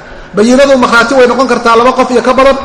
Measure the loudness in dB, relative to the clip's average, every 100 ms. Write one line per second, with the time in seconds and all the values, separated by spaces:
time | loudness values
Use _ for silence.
0 | -20 -20 -10 -2 0 2 2 2 0 0
1 | 0 2 2 0 -2 -2 0 0 0 -2
2 | -2 -2 0 0 0 0